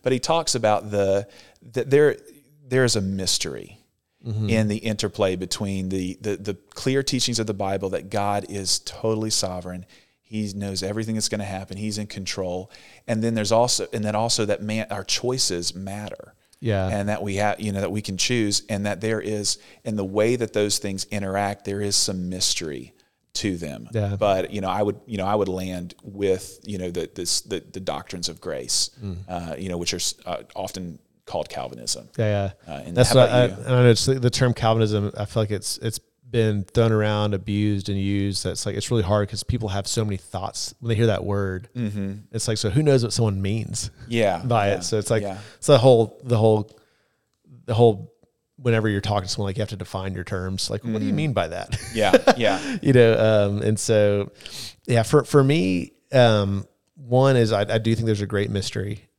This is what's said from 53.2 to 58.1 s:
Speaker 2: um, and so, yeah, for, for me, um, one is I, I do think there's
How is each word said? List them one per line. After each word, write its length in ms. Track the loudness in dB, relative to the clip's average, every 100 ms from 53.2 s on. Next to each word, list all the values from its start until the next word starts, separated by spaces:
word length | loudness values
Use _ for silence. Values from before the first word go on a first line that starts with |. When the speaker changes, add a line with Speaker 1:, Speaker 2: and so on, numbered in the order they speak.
| 6 6 4
Speaker 2:
um, 140 | 2
and 160 | 0 0
so, 520 | 4 4 6 2 -2 -10 -16 -14 -14 -14 0
yeah, 160 | 2
for, 220 | 6 4
for 180 | 6 6
me, 500 | 6 4 2 0 -4 _ _
um, 540 | 6 8 6 2 -2 -6 _ _
one 420 | -20 0 4 6 6
is 160 | 4
I, 100 | 2 2
I 40 | 2
do 160 | 2
think 120 | 0
there's 140 | 0